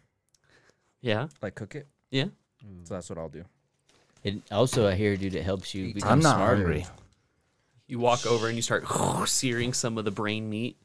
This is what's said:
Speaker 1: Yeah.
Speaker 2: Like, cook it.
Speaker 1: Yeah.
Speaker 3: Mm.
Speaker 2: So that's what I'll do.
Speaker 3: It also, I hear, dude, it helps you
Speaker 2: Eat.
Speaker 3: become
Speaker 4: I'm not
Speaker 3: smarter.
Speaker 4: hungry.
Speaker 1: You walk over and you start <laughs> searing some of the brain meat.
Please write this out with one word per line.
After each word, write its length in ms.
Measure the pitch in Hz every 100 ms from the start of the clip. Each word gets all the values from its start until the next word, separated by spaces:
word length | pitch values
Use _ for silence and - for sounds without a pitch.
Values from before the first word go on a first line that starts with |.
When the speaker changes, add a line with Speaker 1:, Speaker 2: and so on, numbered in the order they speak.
| _ _ _ _ _ _ _ _ _ _
Speaker 1:
Yeah. 260 | 123 107 151 -
Speaker 2:
Like, 140 | 98 -
cook 200 | 104 147
it. 120 | - _ -
Speaker 1:
Yeah. 140 | 135 180 - _ _ 107
Speaker 3:
Mm. 220 | 90 85
Speaker 2:
So 60 |
that's 160 | 95 -
what 80 | 87
I'll 100 | 80
do. 140 | 76 87 _ _ _ _ _ _ _
Speaker 3:
It 180 | 101 101 -
also, 360 | 104 127 127 104
I 80 | 95
hear, 200 | 104 98
dude, 180 | 95 90
it 80 |
helps 300 | 92 95 - 98
you 100 | 92
Speaker 2:
Eat. 80 | 98
Speaker 3:
become 160 | 101
Speaker 4:
I'm 80 | 127
not 160 | 156 98
Speaker 3:
smarter. 200 | 101 120
Speaker 4:
hungry. 280 | 87 76 - - - _ _ _ _ _ _ _ -
Speaker 1:
You 120 | 120
walk 260 | 120 120 110
over 220 | 117 113
and 80 | 117
you 60 |
start 240 | 113 104 -
<laughs> 380 | - - - -
searing 440 | - 131 120 120
some 240 | 120 120 113
of 80 | 107
the 60 |
brain 380 | 98 104 110 110
meat. 280 | 107 120 -